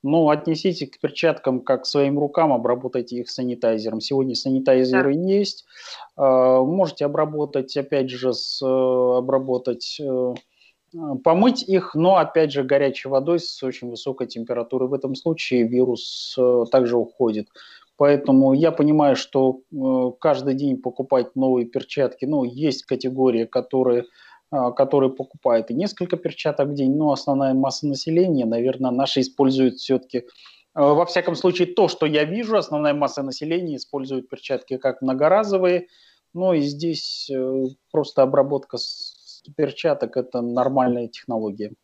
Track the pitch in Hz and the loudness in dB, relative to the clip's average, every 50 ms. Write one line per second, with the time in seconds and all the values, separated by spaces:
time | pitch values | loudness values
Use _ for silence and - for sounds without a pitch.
0 | - 135 151 165 160 147 147 151 151 165 160 156 - 185 170 - 147 135 - _ | -2 0 2 4 4 4 2 2 0 -4 -4 -4 -4 -8 -8 -8 -8 -12 -8 _
1 | - 156 - - 165 160 147 - - 131 131 123 123 - 131 123 - - - 143 | -6 -6 -4 0 0 0 0 0 -2 -2 -2 -2 0 -2 -2 -2 -2 -2 0 0
2 | 139 139 143 143 147 143 - 175 165 151 135 120 117 117 123 123 131 123 - 127 | 0 2 0 0 -2 0 0 2 2 2 2 2 2 0 -2 -2 -4 -6 -4 -6
3 | 120 - 123 120 117 - - - 127 123 123 117 - 117 113 110 107 113 110 110 | -6 -6 -8 -10 -10 -10 -8 -6 -6 -6 -4 -2 0 0 0 0 -2 -6 -6 -6
4 | - - 139 135 135 131 117 - - 135 131 131 131 135 131 127 127 127 127 127 | -6 -2 -2 0 0 -2 -4 -4 -2 -2 -2 0 2 4 4 4 4 2 2 2
5 | 131 139 139 160 180 190 196 202 202 - - - _ _ _ - - - - - | 2 2 0 0 0 2 2 2 0 -2 -6 -12 _ _ _ -20 -18 -18 -18 -18
6 | - - _ - 143 135 127 127 127 131 127 131 131 135 170 196 185 147 - - | -20 -20 _ 0 2 4 4 6 6 6 4 4 4 2 2 0 0 -2 0 -4
7 | 147 143 147 156 156 151 151 151 147 143 - 139 131 135 - 143 135 139 151 139 | -4 -2 0 0 -2 -2 -2 -4 -4 -2 -2 -4 -4 -2 -6 -6 -4 -2 -2 -2
8 | 131 131 127 123 127 131 120 - - - - 104 139 131 131 131 131 127 127 127 | -2 -2 -4 -4 -2 -2 -2 -2 -6 -6 -6 -4 -2 0 2 2 2 2 2 2
9 | 127 123 127 127 123 131 135 135 135 131 127 123 - 127 120 120 - - - - | 2 2 2 2 0 0 0 0 0 0 -2 -2 -2 -4 -4 -4 -6 -12 -10 -8
10 | 151 139 131 127 127 123 123 123 _ _ _ _ _ _ _ _ _ _ - 165 | -6 -4 -2 -2 -2 -2 -4 -6 _ _ _ _ _ _ _ _ _ _ -14 -12
11 | - 147 135 127 - 165 165 185 214 262 - - - - 190 185 170 - - 151 | -8 -8 -8 0 2 4 4 6 4 4 2 0 -2 0 0 0 0 0 -2 2
12 | 165 185 196 180 156 - - 165 160 151 139 143 131 131 147 139 139 139 131 - | 4 6 6 4 4 2 2 2 2 2 0 -4 0 2 2 2 2 2 -2 -4
13 | - 135 139 135 139 160 175 170 170 - - - 135 131 127 - 123 120 117 113 | -6 -2 -2 0 0 2 -2 -2 -2 -8 -12 -8 -8 -8 -8 -8 -10 -12 -12 -8
14 | - 139 131 135 127 117 - 120 113 117 123 120 117 - 135 131 131 127 139 131 | -8 -8 -6 -6 -8 -8 -8 -12 -8 -6 -4 -6 -4 -4 -2 -2 -2 -2 -2 -4
15 | - 131 135 - - 170 160 - - - 131 123 117 117 123 123 127 127 120 117 | -4 -6 -6 -4 -2 -4 -2 -2 -2 0 2 2 2 2 2 2 2 2 0 -6
16 | - - - - - - - 131 127 123 123 120 117 117 - 135 123 117 120 120 | -8 -12 -12 -12 -12 -8 -2 2 4 4 4 4 2 4 4 2 4 4 2 0
17 | 107 - _ - 131 113 107 107 104 _ _ - - - - - _ _ _ _ | -2 -2 _ -2 0 0 0 -2 -6 _ _ -20 -20 -20 -20 -20 _ _ _ _
18 | 143 143 143 143 - 139 135 135 135 135 135 139 165 165 156 - 147 151 151 151 | 4 4 4 4 4 4 6 6 6 6 4 4 2 2 2 2 2 4 4 4
19 | 147 143 131 - - _ - 139 131 131 127 131 _ _ - 139 131 131 131 127 | 4 4 2 2 -2 _ 0 2 2 2 0 -2 _ _ -8 -4 -2 0 2 2
20 | 127 127 123 _ - 160 143 123 131 139 131 135 143 139 131 131 - 127 123 - | 0 -2 -4 _ 0 0 0 2 0 -2 -2 -2 -2 -2 -2 -2 -6 -8 -6 -6
21 | 131 - 139 127 120 120 _ 135 131 131 127 123 120 117 - 135 - _ - 147 | -2 0 2 0 0 0 _ 0 2 2 2 0 0 -2 -6 -8 -8 _ -2 -2
22 | 135 123 - _ 131 135 151 143 127 120 120 135 156 151 127 - - - 135 123 | -2 -2 -2 _ -6 -2 -2 -2 -2 -4 -4 -2 -2 -2 -2 -4 -4 -6 -6 -4
23 | - 127 131 131 131 131 117 113 117 113 - 127 120 - - 131 127 127 120 120 | -4 -6 0 2 2 2 4 2 -2 0 -2 -4 -4 0 -2 0 2 2 2 0
24 | 120 _ _ _ - - - _ _ _ - 139 127 123 120 - 139 135 - 143 | -2 _ _ _ -20 -20 -20 _ _ _ -4 -2 -2 -2 2 0 2 2 4 4
25 | 135 131 135 131 135 _ _ - _ 127 117 113 110 - 117 143 190 202 - - | 2 2 0 -4 -12 _ _ -4 _ 2 2 2 2 0 -4 -2 -2 -4 -4 -6
26 | 180 175 - 165 - 156 147 - - 156 147 - 139 143 143 143 135 131 139 151 | -4 -4 -4 -4 -4 -8 -8 -4 -4 -2 0 0 -2 -2 0 0 0 0 2 2
27 | 156 151 143 170 - - 139 135 139 135 131 131 135 139 - - - 147 139 131 | 2 0 0 0 0 -2 0 0 2 2 2 2 0 0 -2 -4 -4 -4 -4 -4
28 | - 160 160 170 185 185 160 135 120 113 113 117 120 131 127 127 131 127 120 123 | -4 0 2 2 2 4 2 0 0 0 0 0 0 -2 -2 -2 -2 -2 0 0
29 | 139 131 - 135 127 131 - - 139 131 131 131 131 127 127 - - - 131 123 | -2 0 0 -2 -2 -2 0 2 2 2 4 2 2 0 0 -4 -4 -2 -2 -2
30 | - _ - 123 - - _ _ - - - _ _ _ _ 156 143 143 147 156 | -2 _ -10 -10 -10 -10 _ _ -20 -20 -20 _ _ _ _ 2 4 4 6 4
31 | 175 170 - 185 151 175 165 - - 180 180 - 180 175 - - 196 160 - - | 2 2 0 -2 -2 -2 -4 0 0 0 2 2 -2 0 2 2 2 2 2 0
32 | 160 151 151 151 151 151 180 226 240 214 220 202 160 - 151 147 151 147 143 147 | -2 0 2 0 0 0 -2 -6 -4 0 0 0 0 0 -4 0 0 0 0 0
33 | 143 131 - 147 139 135 127 - 147 156 165 180 180 165 147 123 - _ - 139 | -2 -2 -2 -6 -8 -8 -8 -8 -6 -4 -4 -2 -2 -4 -8 -8 -10 _ -8 -8
34 | 131 135 135 131 127 _ - - - - 135 127 - _ 135 127 - 131 127 - | -6 -4 -6 -8 -6 _ -16 -14 -6 -6 -6 -6 -4 _ -10 -2 -2 -4 -4 -2
35 | 131 131 131 131 147 160 185 208 220 208 202 190 185 180 180 175 180 _ _ _ | -4 -4 0 2 2 4 4 2 2 0 0 2 2 2 2 0 -2 _ _ _
36 | _ _ _ _ _ _ _ 175 185 185 175 156 143 143 143 143 165 170 156 143 | _ _ _ _ _ _ _ -2 0 2 2 2 0 -2 -4 -4 -4 -4 -4 -4
37 | - - - - - - 139 131 127 131 131 135 131 127 139 _ _ _ - 156 | -8 -10 -10 -10 -10 -6 -6 -4 -4 -2 -2 -2 -4 -4 -6 _ _ _ -2 -2
38 | 143 - - - 135 135 135 143 135 143 147 139 139 _ - 120 - - - - | -2 0 2 2 2 4 4 2 2 2 0 -4 -4 _ -10 -10 -10 -10 -12 -14
39 | - - - _ _ - - - _ - 143 - 151 135 - - - 165 143 - | -16 -18 -18 _ _ -20 -20 -20 _ -14 -4 -4 -4 -4 -4 -4 -2 -2 0 -2
40 | 127 113 - 131 123 - - 123 120 120 120 127 123 131 135 135 127 123 123 120 | -4 -4 -4 -6 -6 -4 -6 -6 -4 -2 -2 0 0 0 2 2 2 2 0 -2
41 | 120 113 - - - - 120 110 110 104 98 110 - 92 - _ | -4 -8 -12 -16 -10 -6 -6 -4 -4 -4 -6 -6 -10 -10 -10 _